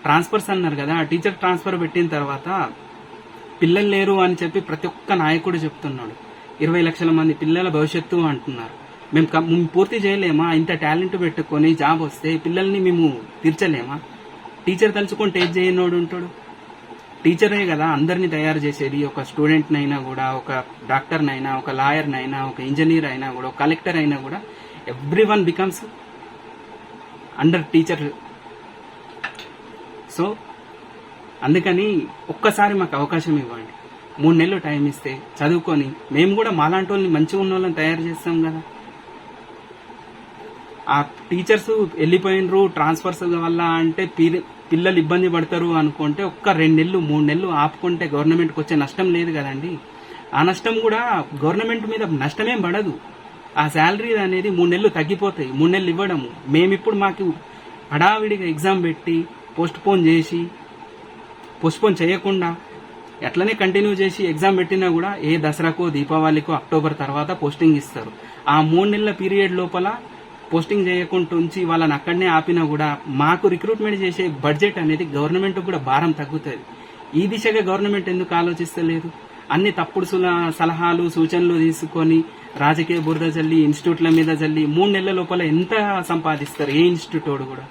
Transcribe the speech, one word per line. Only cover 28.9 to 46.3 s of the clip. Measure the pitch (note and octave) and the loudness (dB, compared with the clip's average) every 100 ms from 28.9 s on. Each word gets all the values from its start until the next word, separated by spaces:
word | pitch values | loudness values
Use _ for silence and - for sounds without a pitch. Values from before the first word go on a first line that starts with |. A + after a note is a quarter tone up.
| - - - - - - - - - - - - - | -20 -20 -14 -14 -14 -20 -20 -20 -20 -20 -20 -16 -6
So | F3+ G#3+ - - - - - - - - - - C3 | -6 -6 -14 -20 -20 -20 -20 -20 -20 -20 -20 -8 0
అందుకని | E3+ F#3 F3+ G#3 F#3 - - - | 2 2 0 2 0 -4 -12 -12
ఒక్కసారి | E3 A3 G#3 G3+ G3+ | 0 0 4 2 2
మాకు | E3+ C#3 | -2 -2
అవకాశం | C#3+ E3 D#3+ D3 | -2 -2 0 -2
ఇవ్వండి, | B2+ A#2 A2 - - - - - | -2 -10 -16 -18 -20 -20 -20 2
మూడు | D3+ E3 | 4 6
నెలలు | E3+ F#3+ E3 | 4 0 -4
టైమ్ | D3 C#3+ | -2 -2
ఇస్తే | C#3 C#3 C3 - - | -2 -10 -12 -14 -2
చదువుకొని | D3 F3 D#3+ D3+ C#3 - - C#3 | 2 2 2 0 0 -6 -4 2
మేము | F3+ G3+ | 4 4
కూడా | A3+ F3 | 0 2
మాలాంటి | D3+ F#3 F#3 | 2 2 0
వాళ్ళని, | G3+ F#3 D#3 | 0 2 2
మంచిగా | D#3+ G3 | 2 2
ఉన్న | F#3+ F#3+ | 0 0
వాళ్ళని | F#3 E3 | 0 0
తయారు | D#3 E3 E3 | -2 0 -4
చేస్తాం | E3 E3+ E3 D#3+ | -6 -2 0 0
కదా. | D#3+ D#3+ - - - - - - - - - - - - - - A2+ - - - - - - - C#3 | -2 -12 -18 -20 -20 -20 -20 -20 -20 -20 -20 -20 -20 -20 -20 -20 -20 -20 -18 -18 -18 -20 -16 -2 -2
ఆ | C#3+ - - | -2 -8 -6
టీచర్స్ | F3 F#3 G#3+ G#3+ A3 G3 E3 | -4 2 0 2 0 0 0
వెళ్ళిపోయినరు | D#3 F3+ F#3+ F#3+ F#3 F#3+ F#3+ E3 | 2 4 2 0 2 4 2 2
ట్రాన్స్‌ఫర్స్ | D#3 D#3+ F#3 E3+ F3+ E3+ E3 | 0 0 -2 -4 -2 -2 0
వల్ల | E3+ E3+ E3 | 0 0 2
అంటే | E3 D#3+ F#3 - | 0 0 -4 2
పి-, | E3 F3 - - - | 2 2 -4 -18 -2
పిల్లలు | E3 F#3 F#3 | 2 2 2
ఇబ్బంది | D#3 F3 F#3 E3+ | 2 2 2 0
పడతారు | D#3+ E3+ E3+ E3 | -2 0 0 2
అనుకుంటే | D3+ D3 D3+ D3+ G3 | 2 0 -2 -2 -4